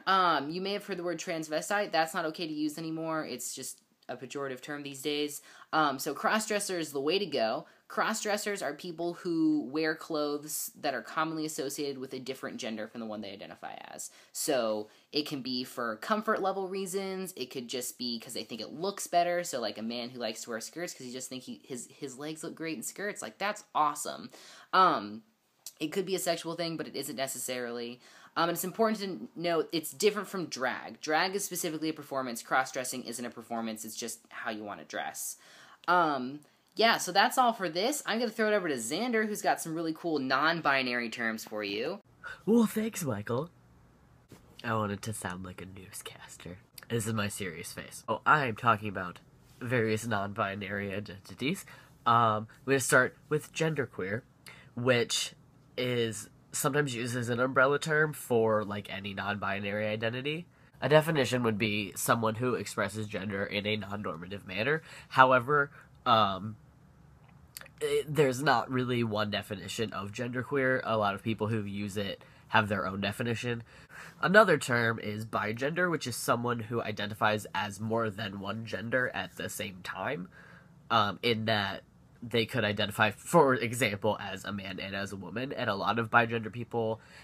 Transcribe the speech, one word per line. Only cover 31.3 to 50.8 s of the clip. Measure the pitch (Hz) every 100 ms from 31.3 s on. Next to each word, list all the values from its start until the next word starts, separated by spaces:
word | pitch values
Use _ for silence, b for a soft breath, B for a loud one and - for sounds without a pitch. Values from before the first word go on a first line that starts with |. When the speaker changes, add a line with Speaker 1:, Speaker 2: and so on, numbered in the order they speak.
| 196
Speaker 1:
is |
specifically | 202 175 175 156 156
a |
performance. | 151 143 135 131 117
Cross-dressing | - 139 131 139 123 131
isn't | 113 120 120
a |
performance. | 113 110 117 113 110
It's | 113 -
just | 117 - -
how | - 120
you | 107
wanna | 104 90 76
dress. | 101 73 - - - B B B B -
Um, | 180 165 139 123 147 - b b -
yeah, | 220 220
so | -
that's | 185 226 254
all | 247
for | 226 180
this. | 160 220 294 -
I'm | 214
gonna | 240
throw | - 214
it | 208
over | 175
to | 135
Xander, | 113 156 247 226 214
who's | 202
got | 185 143
some | 170 160
really | 165
cool | 160 170 151
non-binary | 131 131 151 170 151 135 127 123 117
terms | 120 117 110
for | - 107
you. | 104 101 131 202 - _ B B -
Speaker 2:
Well, | 233 214
thanks, | - 220 -
Michael. | 147 104 104 120 160 - - - - _ - - - - - -
I | - 110
wanted | 104 101
to | -
sound | 107 92 90
like | 92 92
a | 92
newscaster. | 92 92 - - - - - - 90 - - -
This | 117 107
is |
my | 110 101
serious | - 98 82 -
face. | - - - -
Oh, | 110 -
I | 151 131
am | 107
talking | 120 107 107
about | 98 90 - - - - -
various | 123 123 110 107 113
non-binary | 107 101 101 101 101 95 101